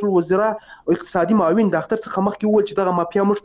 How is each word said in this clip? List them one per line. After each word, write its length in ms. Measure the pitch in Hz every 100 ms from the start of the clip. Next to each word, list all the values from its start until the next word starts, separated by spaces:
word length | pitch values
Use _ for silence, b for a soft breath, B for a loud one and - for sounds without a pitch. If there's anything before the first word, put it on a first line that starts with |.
الوزرا 480 | 208 180 170 190 220 220 B B B
اقتصادي 460 | 165 - 185 170
معاون 340 | 214 165 196 208
د 60 |
اختر 220 | 160 156 220
څخه 220 | - 190
مخکې 260 | 202 208
وویل 220 | 214 214 208
چې 80 |
دغه 160 | - 185
مافیا 320 | 175 170 202
موږ 160 | 202 208